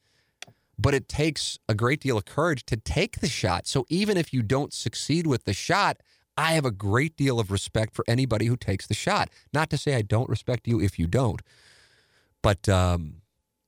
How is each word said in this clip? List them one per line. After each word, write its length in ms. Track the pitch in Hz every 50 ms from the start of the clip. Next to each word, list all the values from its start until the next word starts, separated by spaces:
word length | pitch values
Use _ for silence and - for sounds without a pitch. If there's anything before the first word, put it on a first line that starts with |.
| _ _ _ _ _ _ _ _ - - - _ _ _ _
But 160 | - 107 139 139
it 140 | 131 -
takes 520 | - - - 147 160 143 - - - - - _
a 60 | - 110
great 260 | 101 113 120 147 151
deal 180 | - 131 123
of 80 | 104 -
courage 380 | - - - 156 175 156 117 -
to 120 | - -
take 440 | 110 - - - 143 185 233 - -
the 60 | -
shot. 400 | 165 - - - 95 87 87 -
So 180 | - - 135 123 -
even 280 | 147 180 214 208 208
if 160 | 180 156 - -
you 100 | 131 117
don't 300 | 98 131 135 143 - -
succeed 520 | - - 120 - - - - 143 170 175
with 200 | 160 131 113 -
the 80 | - 101
shot, 440 | - - - 160 196 196 170 139 - _ _ _ _ _ _ _
I 160 | - 151 160 165
have 120 | 160 139
a 60 | 127
great 440 | 104 95 104 101 101 120 143 165 -
deal 240 | - 139 135 127 117
of 100 | 110 92
respect 460 | 101 98 - - - 113 110 107 -
for 100 | - -
anybody 380 | - 117 123 135 127 113 104 113
who 120 | 117 123
takes 280 | 120 - - 98 95 -
the 80 | - 110
shot. 360 | - - - 202 196 - - - - _ _
Not 180 | - 143 160 156
to 60 | -
say 180 | 139 - 151 139
I 60 | 123 107
don't 260 | 101 107 110 127 -
respect 380 | 113 - - - 127 117 -
you 120 | 120 117 95
if 200 | 85 98 - -
you 80 | 82
don't. 340 | 85 92 123 135 113 80 - - _ _ _ _ - - - _ _ _ _ _ _ _ _ _ _ _ _
But, 260 | - 110 98 - -
um, 540 | - 98 92 92 90 87 87 82 76 73 - - _ _ _ _ _ _ _ _